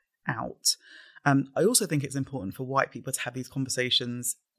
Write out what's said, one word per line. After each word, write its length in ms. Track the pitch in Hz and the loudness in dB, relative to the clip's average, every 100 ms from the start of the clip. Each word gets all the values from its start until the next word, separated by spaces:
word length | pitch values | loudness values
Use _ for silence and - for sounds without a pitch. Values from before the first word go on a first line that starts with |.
| _ _ - | _ _ -6
out. 480 | - - - - - - - - - 147 | -4 -6 -2 -2 -2 -6 -20 -20 -2 4
Um, 260 | 139 135 - | 4 2 2
I 100 | 185 | 4
also 200 | 254 185 | 4 2
think 180 | 151 | 0
it's 120 | 135 139 | 0 -4
important 400 | 135 135 95 - | -6 -6 -6 -6
for 80 | |
white 260 | 127 135 - | -2 0 0
people 220 | 120 127 | -2 -6
to 80 | - | -6
have 120 | 123 | -4
these 160 | 127 127 | -8 -6
conversations 880 | 139 127 - 123 - 123 120 120 - _ | -4 -2 -2 0 0 0 -4 -6 -8 _